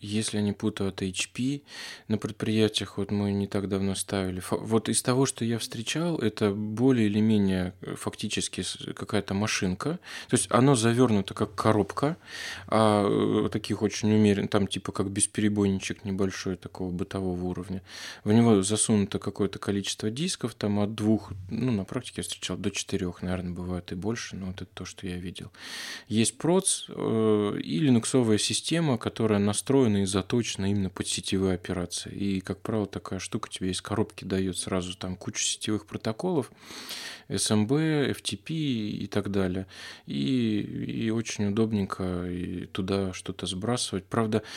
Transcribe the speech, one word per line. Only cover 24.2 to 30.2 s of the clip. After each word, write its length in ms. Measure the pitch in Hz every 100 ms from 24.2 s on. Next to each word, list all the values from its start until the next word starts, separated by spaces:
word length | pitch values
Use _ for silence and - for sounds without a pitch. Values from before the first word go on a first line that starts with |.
| - 90
но 100 | 95
вот 100 | 95
это 80 | 90
то, 100 | -
что 220 | 87 - 92
я 100 | 90
видел. 360 | 90 - - - - - - - -
Есть 300 | 104 110 -
проц, 460 | 151 185 185 - -
э, 720 | 92 101 113 110 104 104 -
и 160 | - 160
линуксовая 600 | 147 117 - 131 113 107
система, 600 | - 110 - 165 156 117
которая 400 | 107 - 110 104
настроена 600 | 101 104 - 135 120 101
и 40 | 98
заточена 640 | 98